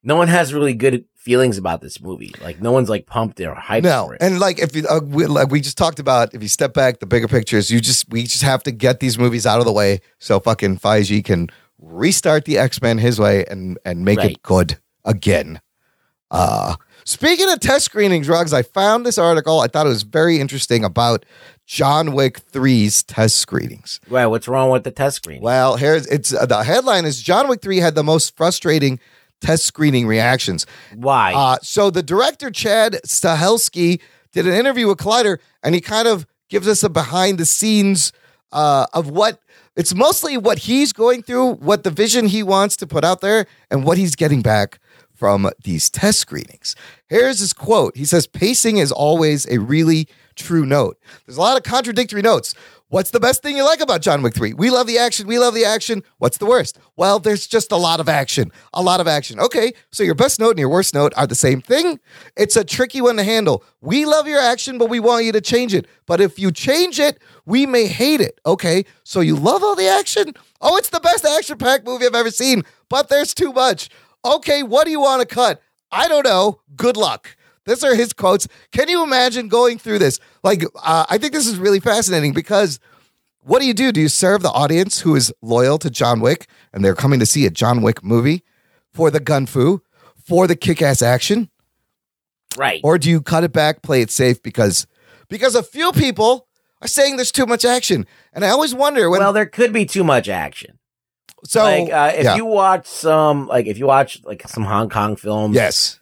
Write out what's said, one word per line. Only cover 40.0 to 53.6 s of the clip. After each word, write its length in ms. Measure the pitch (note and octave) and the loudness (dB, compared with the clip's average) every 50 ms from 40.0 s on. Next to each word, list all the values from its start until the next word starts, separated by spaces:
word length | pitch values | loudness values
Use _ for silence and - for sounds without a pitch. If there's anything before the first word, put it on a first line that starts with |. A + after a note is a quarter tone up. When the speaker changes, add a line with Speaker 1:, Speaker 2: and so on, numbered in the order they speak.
| B3+ D#4 F#4 - - D#4 C#4 | 2 2 2 0 -4 -4 -6
Speaker 2:
what 220 | B3 F#3+ A#3 G3+ D#3+ | -2 0 0 0 0
he's 340 | - - A#3+ C4+ C#4+ B3 - | -2 -2 0 0 0 0 0
going 280 | - A3 A#3+ B3 B3 | 0 2 2 2 0
through, 340 | - - B3 B3 C4 B3+ A3 | -4 -6 -2 0 0 0 -2
what 280 | - C3+ D#3 G#3 G#3 - | -2 0 0 0 0 0
the 80 | F#3+ | -6
vision 360 | D#3 D3+ G#3+ A3+ G#3+ B3 A3 | -2 -2 -2 0 2 2 2
he 160 | G#3 F3+ A3 G#3 | 2 0 0 0
wants 320 | F#3+ G3 F#3+ G3 G#3 - | 0 2 2 2 0 -2
to 100 | - G3 | -8 -10
put 160 | D3 D3+ D#3+ D3 | -4 -2 0 0
out 180 | E3+ F#3 - | 0 0 0
there, 240 | F#3+ G3 G#3+ A3+ F#3+ _ _ _ _ _ | 0 0 0 0 0 _ _ _ _ _
and 140 | - C#3 C3+ | -4 -2 0
what 140 | D3+ E3+ | 2 2
he's 180 | F3+ G3 F3 C#3+ | 2 0 -2 0
getting 260 | - D#3+ C#3+ D3 C3 | -2 0 0 2 2
back 380 | G#2+ A#2 A2 G#2 G2+ - - _ _ _ _ _ _ _ _ | 2 2 2 2 0 -2 -6 _ _ _ _ _ _ _ _
from 360 | _ A#2 G2+ G2+ G2 G2 F#2+ - _ _ | _ 0 2 2 2 0 -2 -4 _ _
these 260 | G2+ E2+ D#2 - - | -6 -4 -2 -4 -4
test 300 | - - - G#3 - - | -2 0 0 0 0 0
screenings. 560 | - - D2 C#2 - - - _ _ - - - - - - _ _ | -4 -6 -10 -12 -12 -14 -20 _ _ -12 -12 -12 -16 -20 -20 _ _
Here's 320 | _ D#3 A3 B3 C4 C4 F#3+ | _ 0 2 2 2 0 -2
his 140 | G3 F3 - | -4 -6 -6
quote. 420 | - - G3+ A3+ G3 C#3 - - | -8 -2 0 2 2 2 0 -4
He 80 | B2 D3 | -6 -4
says, 220 | C#3+ F3 E3+ - | 0 0 0 0
"Pacing 500 | - - - - G#3+ B3+ - - A3+ G#3+ | -2 -4 -4 -2 0 0 0 0 0 2
is 140 | G3+ D#3+ C#3 | 2 0 0
always 540 | - - C#3+ D3+ D#3+ E3 D#3+ D3+ D3 C#3+ - - | -2 -2 0 0 2 2 2 0 0 -2 -2 -2
a 100 | B2 A#2 | -2 -2
really 480 | G2+ A#2+ C#3+ D#3+ D#3+ D#3+ D#3+ D#3 D#3 _ _ _ _ _ _ | 0 0 0 2 2 2 2 0 -2 _ _ _ _ _ _
true 300 | - - - E3+ E3 D3 | -18 -8 -2 -2 -2 0
note. 320 | C3 C#3 C#3+ A#2+ F2+ - _ _ - - - _ | 0 0 0 0 -2 -4 _ _ -20 -20 -20 _
There's 120 | - B2+ | -14 -4
a 40 | C#3 | 0
lot 140 | F3+ A3+ C4 | 0 2 2
of 80 | C4 - | 0 -2
contradictory 580 | - A#3+ C4 B3 A#3 A3 G#3 B3 - G#3+ G3+ | -2 -2 -2 -2 -2 -2 -2 -2 -2 -4 0
notes. 320 | G3+ A#3 G#3 C3 - - - - - - _ _ _ _ | 2 2 2 0 -2 -8 -14 -14 -18 -20 _ _ _ _
What's 220 | - F#3+ F#3+ - | -4 -2 -2 0
the 80 | - A#3 | -2 0
best 200 | G3 A#3+ B3+ - | 2 2 0 0
thing 140 | - D4 C#4+ | -4 -6 -2
you 60 | C#4 | 0